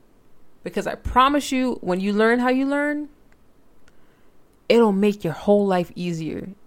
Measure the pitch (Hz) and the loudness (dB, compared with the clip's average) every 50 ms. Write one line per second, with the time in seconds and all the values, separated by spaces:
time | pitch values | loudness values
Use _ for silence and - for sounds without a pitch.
0 | _ _ _ _ _ - - - - - - - - 175 - 208 - - - - | _ _ _ _ _ -20 -20 -20 -20 -20 -18 -16 -12 -8 -6 -6 -4 -4 -6 -6
1 | - - - 247 262 277 285 294 277 - 269 254 254 247 - - - 180 180 185 | -6 0 2 4 4 4 2 0 -2 -2 -2 -2 -2 -2 -4 -4 -4 -4 -2 -2
2 | 190 208 202 208 220 226 240 247 247 254 262 262 269 277 285 285 285 294 294 294 | -2 0 0 2 2 2 2 2 2 0 0 0 0 -2 -2 -2 -2 -2 -4 -6
3 | 302 285 - _ _ _ _ _ _ _ _ _ - - - - - - - - | -8 -12 -16 _ _ _ _ _ _ _ _ _ -20 -20 -20 -20 -20 -20 -20 -20
4 | - - _ _ - - - - - _ _ _ _ - 208 233 233 214 196 190 | -20 -20 _ _ -20 -20 -20 -20 -20 _ _ _ _ 2 4 4 4 4 4 2
5 | 208 208 202 208 - 165 147 - - 208 202 208 202 196 185 180 175 - - - | 2 0 0 -2 -4 -8 -8 -2 2 2 4 4 4 2 0 0 -2 -4 -6 -8
6 | 175 175 170 160 160 151 - - - 185 196 - - | -6 -4 -4 -4 -6 -6 -8 -8 -10 -12 -16 -18 -20